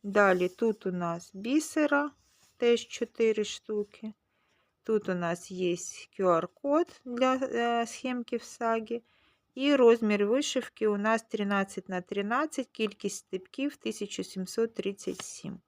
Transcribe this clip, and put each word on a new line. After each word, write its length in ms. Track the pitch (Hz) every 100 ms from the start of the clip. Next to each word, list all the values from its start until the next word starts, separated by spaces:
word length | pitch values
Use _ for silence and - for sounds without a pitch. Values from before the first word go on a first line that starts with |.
Далі 460 | 208 208 196 185 180
тут 380 | - 226 208 185
у 60 |
нас 380 | 180 170 170 -
бісера, 760 | 190 220 294 311 320 294 285 294 _ _ _ _ _
теж 300 | 240 233 -
чотири 580 | - 233 - 226 214
штуки. 680 | 208 - - 214 208 - 220 - _ _ _ _ _ _
Тут 260 | - 220 208
у 60 |
нас 360 | 180 175 175 -
є 240 | 185 180
Q 460 | 175 - - - -
R-код 800 | 190 165 180 _ 285 302 349 -
для, 300 | 254 240 254
е, 520 | 262 269 233 233 233 233
схемки 500 | - 254 247 233 233
в 60 |
сагі. 600 | - - 226 226 214 233 _ _ _ _ _
І 220 | - 269 285
розмір 500 | 233 233 220 208 202
вишивки 600 | 254 294 262 - - 214
у 80 | 208
нас 260 | 208 226
тринадцять 640 | - 214 202 202 196 - -
на 120 | 185
тринадцять, 680 | 180 202 202 247 311 - 247
кількість 440 | - 220 - 196 -
стипків 600 | _ 185 185 - 277 -
тисяча 480 | 220 220 202 -
сімсот 500 | 185 190 185 - 226
тридцять 480 | - 190 196 - -
сім. 360 | - - 202 185